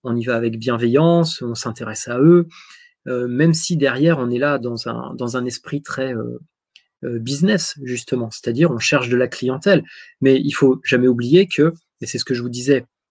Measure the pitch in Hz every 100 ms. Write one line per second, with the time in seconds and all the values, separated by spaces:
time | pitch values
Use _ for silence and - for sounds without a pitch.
0 | 123 117 117 117 117 113 117 117 117 135
1 | 165 170 165 - 120 117 120 113 113 107
2 | 120 123 151 175 165 - - - _ _
3 | 127 123 123 123 160 160 - 165 135 123
4 | 165 156 123 120 143 135 120 117 120 113
5 | 131 127 120 127 123 120 - 143 - -
6 | 131 117 120 120 156 _ _ _ _ _
7 | 131 117 117 143 190 202 - 143 127 123
8 | - 123 113 - - 117 165 120 - 143
9 | 120 123 127 - 127 131 202 175 - -
10 | - - 135 135 143 - 135 131 - 127
11 | 127 120 120 170 190 - 156 165 _ -
12 | - 120 - 123 120 123 127 135 - _
13 | _